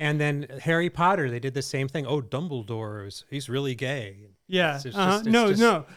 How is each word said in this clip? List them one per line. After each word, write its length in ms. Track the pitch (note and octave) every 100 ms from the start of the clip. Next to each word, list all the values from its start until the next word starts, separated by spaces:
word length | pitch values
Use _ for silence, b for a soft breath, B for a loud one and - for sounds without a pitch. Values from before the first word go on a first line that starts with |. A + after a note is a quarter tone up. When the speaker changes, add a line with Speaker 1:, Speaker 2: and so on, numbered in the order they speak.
Speaker 1:
And 200 | D3+ D3+
then 280 | D3 C#3+ D3 C3+
Harry 280 | D#3+ E3 F3
Potter, 400 | - F3 G3 C3+
they 80 | A#2+
did 160 | C3+
the 80 | C3+
same 240 | C3+ C3+ C3+
thing. 180 | D#3+ B2+
"Oh, 140 | D3
Dumbledore 840 | A#2 B2+ F3 C3 G#2+ A2+ G#2+ G#2 G2
is, 180 | - -
he's 180 | C#3 C3+
really 280 | B2+ C#3 A#2+
gay." 400 | C3 C#3+ G2+ G2 G#2 _ -
Speaker 2:
Yeah. 260 | F#3 E3
Speaker 1:
It's 80 | C#3
just, 140 | C3+ G3
Speaker 2:
Uh-huh. 200 | F#3 G#3
Speaker 1:
it's 80 | A3+
Speaker 2:
No, 200 | A#3 A3
Speaker 1:
just 100 | G3
Speaker 2:
no. 260 | A#3 F3 -